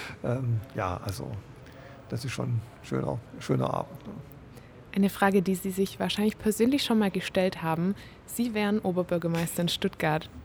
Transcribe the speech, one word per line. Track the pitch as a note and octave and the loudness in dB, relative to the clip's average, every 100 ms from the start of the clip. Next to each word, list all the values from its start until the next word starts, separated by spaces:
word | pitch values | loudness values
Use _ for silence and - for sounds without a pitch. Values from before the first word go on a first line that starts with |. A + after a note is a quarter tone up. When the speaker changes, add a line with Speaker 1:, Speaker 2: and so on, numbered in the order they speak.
| - - | -10 -6
Speaker 1:
Ähm, | - B2 B2 A2+ - | -2 0 0 0 -2
ja, | - F#2 F2+ | -2 -2 -2
also | - F#2+ - G#2 - - - - - - - | -4 -6 -6 -8 -10 -16 -18 -18 -18 -16 -8
das | A#2+ | -6
ist | C3 | -4
schon | - B2 | -4 0
ein | A#2 - - | -2 -2 -12
schöner, | - C3+ - B2 - - | -4 -2 0 -4 -6 -8
schöner | - C3+ C3 | 0 2 2
Abend, | - - - - | 0 -4 -8 -12
ne? | - - - - - - - - - | -12 -14 -16 -18 -18 -20 -20 -4 2
Speaker 2:
Eine | G3 | 2
Frage, | - G3+ G3 | 6 4 6
die | F3+ F#3 | 4 0
Sie | F#3+ | 0
sich | F#3 G3 - | 0 0 0
wahrscheinlich | F#3 - G#3+ - | -2 2 2 2
persönlich | A3 G#3 A#3 C#4 | 2 4 4 4
schon | - A3 | 4 4
mal | G3+ | 4
gestellt | F#3 - F#3+ F#3 - | 2 0 2 2 2
haben. | E3 D#3+ F3+ G3+ - - - | 0 2 2 0 -6 -18 -8
Sie | - A#3+ | -2 0
wären | G#3+ G#3 G#3+ | 2 2 2
Oberbürgermeister | G3 F3+ F3 F3 E3 E3 E3+ - | 2 0 2 2 2 0 0 0
in | F3 | 0
Stuttgart. | - G3 - D#3+ D#3 - - | 2 -2 0 2 2 -2 -10